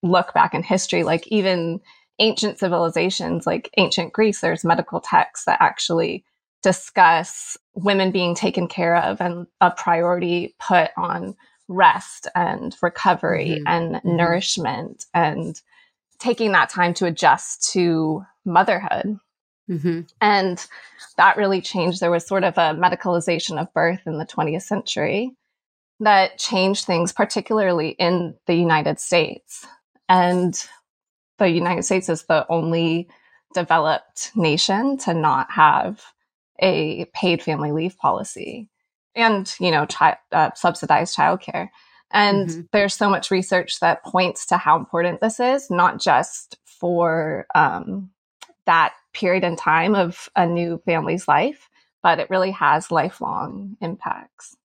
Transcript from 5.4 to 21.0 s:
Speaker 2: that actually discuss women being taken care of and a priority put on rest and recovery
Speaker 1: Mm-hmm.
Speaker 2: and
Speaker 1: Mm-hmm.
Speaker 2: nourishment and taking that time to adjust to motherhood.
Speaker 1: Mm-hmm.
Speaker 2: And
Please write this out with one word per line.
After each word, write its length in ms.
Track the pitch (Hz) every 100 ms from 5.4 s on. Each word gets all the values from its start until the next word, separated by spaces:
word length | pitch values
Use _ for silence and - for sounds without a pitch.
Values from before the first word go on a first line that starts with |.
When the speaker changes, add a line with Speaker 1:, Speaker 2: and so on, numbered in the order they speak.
| -
Speaker 2:
that 120 | -
actually 640 | 165 - - 170 165 - _ _ _ _
discuss 960 | 190 185 - - 170 165 175 - - - _
women 380 | - 196 196 190
being 240 | 185 180 170
taken 320 | 196 185 170
care 300 | - 170 170
of 220 | 170 208
and 280 | 180 175 175 _
a 100 | 180
priority 840 | 175 - 170 170 175 175 175 - _
put 320 | - 180 160 -
on 400 | 175 175 185 196 _ _ -
rest 580 | 185 175 202 - - - 180
and 420 | 175 - - -
recovery 680 | 175 - 196 185 175 - 160
Speaker 1:
Mm-hmm. 180 | 156 151
Speaker 2:
and 280 | 170 165 165
Speaker 1:
Mm-hmm. 200 | - 170
Speaker 2:
nourishment 920 | 170 175 - - 156 131 - - -
and 480 | 175 156 151 165 156 _ _ _ _ _ _
taking 320 | 240 233 220
that 180 | 190 127
time 240 | - 175
to 140 | 170 180
adjust 640 | 156 160 131 - - -
to 500 | 190 175 160 160 160 190 _ 202
motherhood. 720 | 170 202 180 - - 202 208 _ _ _ _ -
Speaker 1:
Mm-hmm. 320 | 175 165 165 170 _
Speaker 2:
And 480 | 208 202 190 175 - - - -